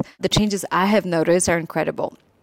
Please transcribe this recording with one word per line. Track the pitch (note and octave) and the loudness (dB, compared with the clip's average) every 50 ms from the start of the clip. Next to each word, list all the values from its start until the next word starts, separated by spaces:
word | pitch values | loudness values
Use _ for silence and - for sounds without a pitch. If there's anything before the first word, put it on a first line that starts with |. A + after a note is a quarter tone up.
| - - - _ | -10 -10 -8 _
the | - - | -4 -2
changes | - - G#3+ G#3 G3+ F#3+ - - | 0 0 0 0 0 -4 -4 -2
I | - E3+ F#3 | 0 0 2
have | G3+ G#3+ G#3+ - | 2 2 2 2
noticed | F#3 E3+ E3 D#3 - E3+ F#3 F3+ - | 0 0 0 2 4 2 2 2 2
are | F3 E3 | 0 -2
incredible. | D#3+ - - E3 D#3 D#3 - - - - - - _ _ _ _ | -2 -4 -4 -4 -4 -2 -4 -4 -6 -8 -8 -12 _ _ _ _